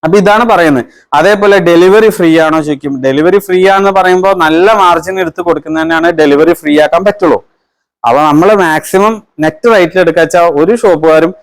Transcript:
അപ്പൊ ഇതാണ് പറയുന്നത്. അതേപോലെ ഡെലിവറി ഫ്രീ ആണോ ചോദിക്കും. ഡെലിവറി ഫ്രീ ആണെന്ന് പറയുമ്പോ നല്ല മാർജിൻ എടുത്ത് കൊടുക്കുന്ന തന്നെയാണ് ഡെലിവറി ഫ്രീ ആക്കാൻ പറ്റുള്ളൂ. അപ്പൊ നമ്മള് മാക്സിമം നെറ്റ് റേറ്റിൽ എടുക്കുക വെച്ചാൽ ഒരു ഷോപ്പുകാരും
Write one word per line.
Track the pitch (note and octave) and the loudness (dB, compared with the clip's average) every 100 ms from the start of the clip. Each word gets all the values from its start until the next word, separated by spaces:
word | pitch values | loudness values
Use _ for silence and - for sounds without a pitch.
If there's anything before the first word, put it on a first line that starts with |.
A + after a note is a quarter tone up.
അപ്പൊ | D#3+ G3 | -2 -2
ഇതാണ് | G3 G#3+ | 0 0
പറയുന്നത്. | A#3 G#3 E3 C3+ A2+ _ _ | 0 0 0 -2 -4 _ _
അതേപോലെ | C#3+ F3 G3+ G3+ G3 | -2 0 0 2 2
ഡെലിവറി | E3+ E3+ F#3 G#3 A3 | 2 2 4 4 2
ഫ്രീ | - E3+ D#3+ | 0 0 2
ആണോ | D#3+ D#3+ | 0 -2
ചോദിക്കും. | D3+ C#3 C#3+ C#3 | -4 -8 -8 -6
ഡെലിവറി | C3+ C3+ E3 G3 | -2 0 0 0
ഫ്രീ | G3 F#3 F#3+ | 0 0 2
ആണെന്ന് | G3 G3 | 2 0
പറയുമ്പോ | F#3+ F#3 F#3 F#3+ | 0 0 0 0
നല്ല | F#3+ D#3+ D#3+ F#3+ | 0 0 2 2
മാർജിൻ | A3 F#3 E3 D#3+ F#3+ | 2 2 0 -4 -6
എടുത്ത് | F3 - | -6 -6
കൊടുക്കുന്ന | F3 D#3 D#3 D#3+ | -4 -4 -4 -6
തന്നെയാണ് | D#3+ E3 E3+ | -4 -2 -2
ഡെലിവറി | E3 D3+ C#3+ D#3+ | 0 0 2 2
ഫ്രീ | E3+ D3+ D3 | 0 -2 0
ആക്കാൻ | D3 E3+ | 0 0
പറ്റുള്ളൂ. | G3 G3+ F3 A2 _ _ _ _ _ _ A#2 | -2 -2 -2 -2 _ _ _ _ _ _ -2
അപ്പൊ | B2+ | 0
നമ്മള് | D3+ D3 F#3 G#3+ | 2 2 2 2
മാക്സിമം | E3+ D#3 - F#3+ G#3 A3 _ - | 0 -2 -2 -2 -2 -4 _ -6
നെറ്റ് | D#3 D#3 A#3+ | -6 -2 0
റേറ്റിൽ | A3 E3+ F#3 | 2 0 0
എടുക്കുക | E3+ D#3+ | 0 0
വെച്ചാൽ | E3 F3+ | 0 2
ഒരു | E3+ C#3+ D#3+ A#3 | 0 0 0 0
ഷോപ്പുകാരും | A3 D#3+ D#3+ D#3 E3 F#3+ | 0 0 2 2 0 -6